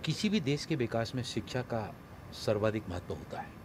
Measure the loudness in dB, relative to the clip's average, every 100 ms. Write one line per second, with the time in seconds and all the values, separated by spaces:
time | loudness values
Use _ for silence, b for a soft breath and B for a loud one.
0 | 0 2 4 4 4 2 2 2 4 2
1 | 0 -2 -2 -2 -2 -2 0 -2 -2 -8
2 | -14 -14 -12 -2 2 4 4 2 -2 -6
3 | -4 -6 -6 -8 -8 -12